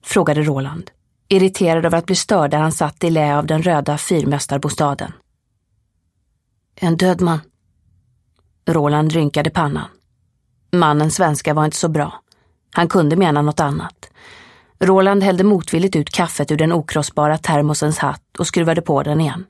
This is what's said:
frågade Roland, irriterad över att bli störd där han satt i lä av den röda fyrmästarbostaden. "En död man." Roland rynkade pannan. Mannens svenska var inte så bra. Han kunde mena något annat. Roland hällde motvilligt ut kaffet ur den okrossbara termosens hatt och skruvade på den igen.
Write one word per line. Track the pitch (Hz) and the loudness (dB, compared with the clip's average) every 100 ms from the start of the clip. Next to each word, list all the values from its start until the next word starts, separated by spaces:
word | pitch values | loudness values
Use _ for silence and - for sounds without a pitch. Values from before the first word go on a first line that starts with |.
frågade | - 220 156 151 | -2 0 0 0
Roland, | 151 135 139 156 185 _ _ _ _ | 0 -2 -6 -10 -16 _ _ _ _
irriterad | 196 190 190 175 165 165 | 2 2 2 0 2 2
över | 170 | -2
att | 170 | 0
bli | 185 | -4
störd | - 202 143 | 0 0 2
där | 151 | 0
han | 156 | 0
satt | 156 151 - | 0 -4 -2
i | 170 | 0
lä | 160 147 147 | 2 2 0
av | 151 | 0
den | 156 | 0
röda | 175 156 139 147 | 2 0 0 -4
fyrmästarbostaden. | - 170 143 143 - 139 143 - 147 139 - - _ _ _ _ _ _ _ _ _ _ _ _ _ _ _ - | -2 0 0 -2 -2 -4 -4 -2 -2 -2 -10 -14 _ _ _ _ _ _ _ _ _ _ _ _ _ _ _ -6
"En | 175 165 | -2 0
död | 185 175 | 0 2
man." | 180 160 - _ _ _ _ _ _ _ _ _ _ _ - | 0 -2 -6 _ _ _ _ _ _ _ _ _ _ _ -4
Roland | 165 147 147 156 | 0 2 2 2
rynkade | 160 147 151 151 | 2 0 0 -2
pannan. | 180 151 147 - _ _ _ _ _ _ _ _ | 0 -2 -4 -10 _ _ _ _ _ _ _ _
Mannens | 180 160 147 156 156 | 2 2 2 0 0
svenska | 175 147 - | 0 0 -2
var | 151 156 | 0 0
inte | - | -2
så | 170 | -2
bra. | 156 147 - _ _ _ _ _ - | -2 -4 -8 _ _ _ _ _ -2
Han | 170 | 0
kunde | 196 151 165 | 2 2 2
mena | 180 147 | 2 2
något | 147 151 | 0 0
annat. | 151 151 - _ - _ - - - - _ _ | -2 -4 -8 _ -20 _ -20 -20 -20 -20 _ _
Roland | 185 190 196 202 | 2 4 4 2
hällde | 196 185 | 2 2
motvilligt | 196 196 - 165 190 170 | 4 2 0 -2 0 0
ut | 147 | -2
kaffet | - 175 - 143 | -2 -4 -2 -2
ur | 151 | 0
den | 160 | 2
okrossbara | 170 151 156 143 - 151 156 | 0 -2 -4 -2 0 0 0
termosens | - 151 147 147 151 156 | 0 0 2 0 -2 -2
hatt | 143 139 _ - | -4 -6 _ -8
och | 170 | -4
skruvade | - 165 165 | 0 2 0
på | 165 143 | 0 -2
den | 147 151 | 0 0
igen. | 160 175 185 | 0 -4 -14